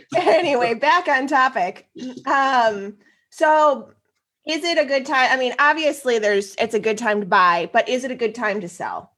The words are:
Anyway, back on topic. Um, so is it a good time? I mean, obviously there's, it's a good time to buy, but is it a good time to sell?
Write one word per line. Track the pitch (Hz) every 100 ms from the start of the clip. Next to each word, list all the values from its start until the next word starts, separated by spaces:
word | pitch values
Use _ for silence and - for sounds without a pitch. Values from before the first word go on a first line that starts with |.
| - 330
Anyway, | 381 330 349 285 233
back | 233 294 349 349
on | 269 269
topic. | 285 262 240 180 - _ - 254 254 269
Um, | 277 269 254 226 208 202 202 _ _ _
so | - 311 311 302 254 202 _ _ _ _ _ 294
is | 311
it | 339 330
a |
good | 277 277 262
time? | 277 254
I | 262
mean, | 254 240
obviously | 294 311 302 294 254 233
there's, | 208 202 202 -
it's | 226
a | 214
good | 214 214
time | 233 208
to | 190
buy, | 202 180 170 175
but | 233 202
is | 247
it | 262
a |
good | 254 226
time | 233 214 214
to | 175
sell? | - 107 87 -